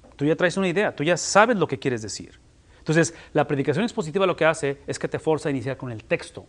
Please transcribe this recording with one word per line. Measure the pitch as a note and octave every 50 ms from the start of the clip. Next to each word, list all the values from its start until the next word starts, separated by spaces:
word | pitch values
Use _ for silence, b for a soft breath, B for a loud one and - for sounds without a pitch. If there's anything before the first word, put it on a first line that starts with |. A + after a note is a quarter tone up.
| - - -
Tú | - C#3+
ya | D3+ E3
traes | E3+ F3+ F3 -
una | G3 F#3+
idea, | F3+ D#3+ G3 G#3 C#3+ -
tú | - D3
ya | E3+ E3+
sabes | - - - - G3 A3 A#3+ A#3+
lo | F#3 D3+
que | - C3+
quieres | - - C3+ B2 A2
decir. | G#2+ G2 - - E2 D#2+ - - - - _ - b b b b
Entonces, | b - D#3 E3 D#3 - B B B B -
la | D3+ C#3
predicación | - D3 C3+ C3 D3+ C3 E3+ A#3
expositiva | - - A3 E3 D#3 D3 F#3+ F#3+
lo | F3+ D#3+
que | - D#3
hace | D#3+ D#3 - C#3+ C#3 C#3 - -
es | - C3
que | - -
te | D3 - C3+
forza | - D#3+ D#3 C#3+ - D3+
a |
iniciar | C#3 C3 A2+ C3+ B2+
con | - C3+ B2
el | A#2 G#2+ -
texto, | - E3+ D#3+ - - - G#2 -